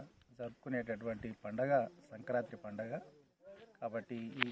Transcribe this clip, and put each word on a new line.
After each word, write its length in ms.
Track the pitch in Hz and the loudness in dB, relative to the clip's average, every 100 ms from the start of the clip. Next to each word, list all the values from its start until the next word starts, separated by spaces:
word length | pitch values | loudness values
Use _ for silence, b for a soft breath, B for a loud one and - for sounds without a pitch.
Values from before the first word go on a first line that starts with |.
| 143 - - 123 | 2 -16 -20 -8
జరుపుకునేటటువంటి 880 | 120 - 139 127 117 107 117 107 113 107 | -8 -8 -2 0 0 -2 -2 -2 -4 -6
పండగ 280 | 107 113 139 139 113 - - | -4 0 6 8 6 -2 -14
సంక్రాంతి 460 | 110 - 123 113 113 | -10 0 2 2 -6
పండగ. 280 | 104 104 117 147 - - - _ - - 226 - | -8 -4 -4 -4 -8 -20 -20 _ -20 -18 -20 -8
కాబట్టి 380 | 120 113 104 117 113 135 | -4 -4 -4 -4 -4 0
ఈ 40 | 123 | 2